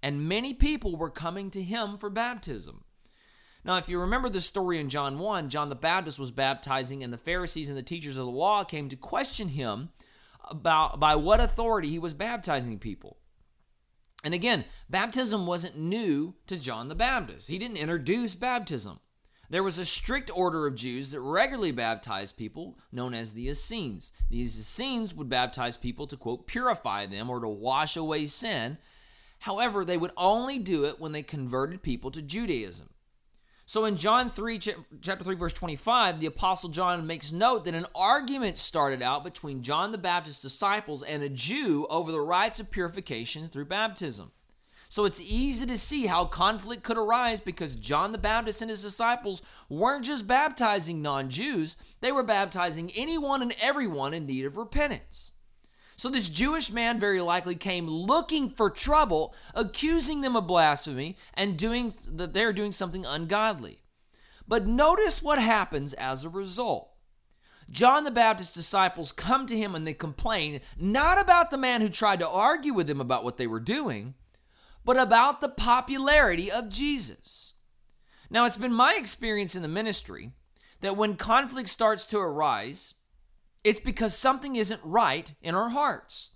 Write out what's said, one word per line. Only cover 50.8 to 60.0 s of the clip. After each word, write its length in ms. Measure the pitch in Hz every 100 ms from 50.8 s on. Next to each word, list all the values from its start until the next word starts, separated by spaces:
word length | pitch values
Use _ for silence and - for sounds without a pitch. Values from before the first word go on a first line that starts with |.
| 160 165
non-Jews, 760 | 147 139 135 131 262 233 156 - - -
they 120 | 247
were 100 | 277
baptizing 720 | 226 208 196 185 175 156 170
anyone 500 | 202 285 330 285 269
and 140 | 240 240
everyone 540 | 240 285 240 147 135
in 140 | 165 143
need 180 | 131 135
of 100 | 151
repentance. 760 | 226 - 294 180 - - - - - _ _ _ - -
So 140 | 254
this 200 | 262 185
Jewish 420 | 156 262 320 262
man 280 | 226 233 233
very 220 | 202 190
likely 340 | 175 175 175 175
came 320 | 196 180 165
looking 640 | 160 190 302 330 311 254
for 180 | - 208
trouble, 640 | - - 302 285 160 160 - - -
accusing 640 | 226 - 302 330